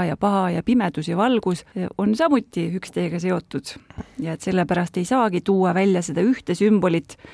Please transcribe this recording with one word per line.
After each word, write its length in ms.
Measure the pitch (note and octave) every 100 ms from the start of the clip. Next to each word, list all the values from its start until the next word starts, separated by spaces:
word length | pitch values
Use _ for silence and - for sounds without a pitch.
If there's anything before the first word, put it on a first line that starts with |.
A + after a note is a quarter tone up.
| F3
ja 80 | -
paha 300 | G3+ G3 F#3
ja 140 | F3 F#3+
pimedus 400 | B3 F#3 - D#3+
ja 120 | E3+
valgus, 440 | A#3 A#3 F#3+ F3 - F#3+
e, 100 | F3+ -
on 180 | G3+ A3
samuti 460 | D#4+ C4+ - F3 E3
üksteisega 460 | F3+ - F3 F3 F3
seotud. 540 | F3+ F3 - C#3+ - - - - - -
Ja 160 | D#3+
et 80 | D#3+
sellepärast 560 | - F#3 F3 F3 F3 F#3
ei 80 | F3+
saagi 380 | C4 A3 F3 -
tuua 280 | F#3+ F#3
välja 280 | F3+ G3 F3+
seda 220 | E3 D3+ G#3
ühte 300 | C4 - F3
sümbolit, 560 | G#3 G#3 F3+ E3 - - -